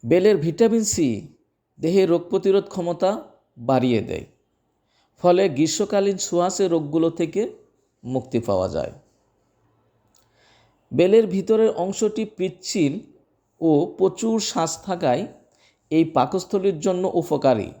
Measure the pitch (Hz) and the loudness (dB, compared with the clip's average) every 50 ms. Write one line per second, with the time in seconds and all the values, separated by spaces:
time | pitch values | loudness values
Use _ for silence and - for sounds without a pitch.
0 | - 117 160 180 185 214 208 175 147 170 160 - 226 226 214 226 214 196 - - | 0 2 2 4 4 4 2 4 0 -2 0 2 2 2 2 2 0 -2 -2 0
1 | 165 131 113 98 85 - _ _ _ _ _ _ _ _ _ _ - 160 175 196 | 0 0 0 -4 -8 -14 _ _ _ _ _ _ _ _ _ _ -4 2 2 4
2 | 190 175 170 170 170 - - 190 185 196 190 196 190 - - 190 170 170 175 165 | 4 4 2 0 0 -2 -4 -2 0 2 2 2 0 -2 -8 -6 -4 -4 -4 -2
3 | - 185 208 240 - - _ _ _ _ _ - 120 123 135 127 120 127 120 110 | 0 -2 -2 -2 -8 -16 _ _ _ _ _ -12 -2 0 2 2 2 2 0 0
4 | - - 90 80 - - _ _ _ _ _ _ _ _ _ _ _ _ _ _ | 0 -4 -8 -10 -10 -14 _ _ _ _ _ _ _ _ _ _ _ _ _ _
5 | _ _ _ _ - 175 175 180 196 190 143 123 156 156 - - 214 196 - 202 | _ _ _ _ 2 2 4 4 2 0 2 0 0 0 0 -2 -4 0 0 0
6 | 196 202 196 190 - - - 175 175 185 185 - 196 185 165 165 156 147 147 165 | 0 0 -2 -4 -6 -4 -2 0 0 0 0 0 0 0 2 0 -2 -2 -2 0
7 | 160 165 160 - 175 156 165 190 220 370 - - _ _ _ _ _ _ _ _ | 0 0 0 -2 -6 -4 -2 -4 -4 -4 -6 -14 _ _ _ _ _ _ _ _
8 | _ 120 131 131 120 - - 120 - - 101 92 92 95 73 78 64 - - - | _ -6 -6 -6 -6 -2 -4 -4 -2 0 0 0 0 -2 -2 -4 -6 -6 -8 -14
9 | _ _ _ _ _ _ _ _ _ _ _ _ _ _ _ _ _ _ _ _ | _ _ _ _ _ _ _ _ _ _ _ _ _ _ _ _ _ _ _ _
10 | _ _ _ _ _ _ _ _ _ _ _ _ _ _ _ _ _ _ - 131 | _ _ _ _ _ _ _ _ _ _ _ _ _ _ _ _ _ _ 0 2
11 | 170 185 202 226 226 196 175 196 185 - 220 214 226 214 - - 175 185 202 - | 4 6 6 4 4 4 0 -4 0 0 2 2 4 2 2 -2 -4 -6 -4 -2
12 | 226 208 214 - 220 214 - - 180 185 185 - - - - 208 160 139 143 208 | -2 -2 -2 -4 -6 -6 -6 -6 -6 -6 -6 -8 -12 -6 -2 0 0 0 0 -4
13 | - - _ _ _ _ _ _ _ _ _ _ 160 165 156 143 160 202 - - | -12 -16 _ _ _ _ _ _ _ _ _ _ 0 2 4 4 2 0 -2 0
14 | 185 190 185 - - 226 226 226 208 - - 180 165 160 - - - - 190 170 | 0 0 0 -2 -4 -2 -2 -2 -2 -4 -4 -4 -4 -4 -4 -10 -8 -8 -6 -2
15 | 170 139 123 143 202 - - - _ _ _ _ _ _ _ _ _ _ 151 160 | 0 0 0 0 -2 -6 -12 -18 _ _ _ _ _ _ _ _ _ _ 2 2
16 | 165 160 - 143 123 135 - 190 175 - - 196 185 202 190 156 151 196 185 180 | 2 2 2 0 0 0 -2 -6 -6 -2 -4 0 0 0 -2 0 -2 -2 -2 0
17 | 185 190 - 175 156 - 156 139 131 135 123 110 95 82 - - | -2 -2 0 -2 -2 0 -4 0 2 2 2 2 0 -8 -10 -20